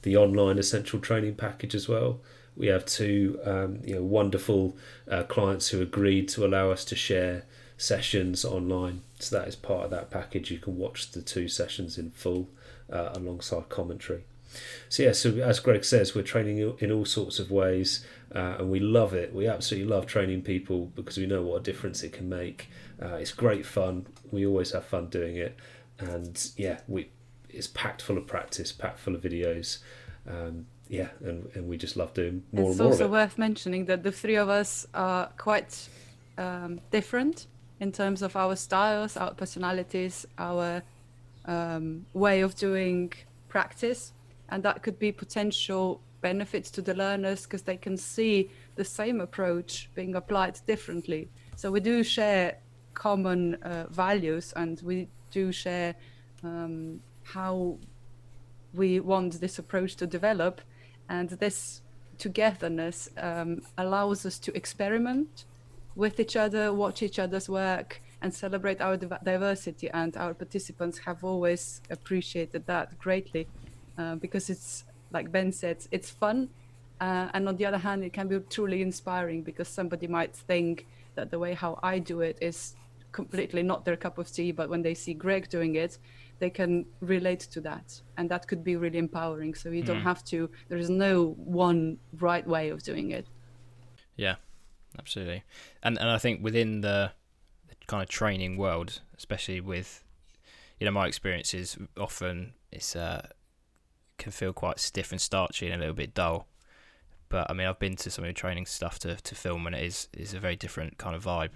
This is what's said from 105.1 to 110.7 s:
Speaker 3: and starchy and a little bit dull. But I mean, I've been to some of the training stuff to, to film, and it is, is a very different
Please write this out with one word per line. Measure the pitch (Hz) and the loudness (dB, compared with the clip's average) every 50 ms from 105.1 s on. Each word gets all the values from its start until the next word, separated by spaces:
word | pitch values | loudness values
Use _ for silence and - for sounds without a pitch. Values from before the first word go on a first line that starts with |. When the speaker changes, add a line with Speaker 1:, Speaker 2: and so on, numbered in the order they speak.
Speaker 3:
and | 95 90 | -4 -4
starchy | - - - 95 92 - - - 92 | -4 0 0 0 0 0 -2 -6 -4
and | 87 87 | -4 -4
a | 87 | -4
little | 80 78 78 | -4 -4 -4
bit | - 73 - - | -4 -6 -4 -2
dull. | - 90 82 82 85 - _ _ _ _ _ _ - _ - _ _ _ - - - - _ | 0 0 0 0 -2 -6 _ _ _ _ _ _ -20 _ -20 _ _ _ -20 -20 -20 -6 _
But | - 92 80 - | -2 -2 0 -2
I | - | -2
mean, | 92 92 | -2 0
I've | 92 92 - | -2 0 0
been | 98 98 92 | -2 -2 -2
to | 87 - 90 | -4 -6 -8
some | - - 85 | -6 -6 -6
of | 85 | -6
the | 87 | -6
training | - - 90 90 87 87 | -4 -4 -4 -4 -4 -6
stuff | - - - 85 82 - - | -6 -6 -6 -6 -6 -6 -6
to, | - 82 85 | -6 -6 -6
to | - - - - | -6 -8 -12 -12
film, | - - 92 87 85 85 | -6 -4 -4 -2 -2 -2
and | 85 87 | -4 -4
it | - 73 | -2 -4
is, | 87 98 - - - - | -4 -4 -6 -8 -10 -10
is | - - 101 101 | -12 -10 -8 -8
a | 92 | -4
very | 104 90 87 | -2 -2 -4
different | 90 - - | -2 -6 -8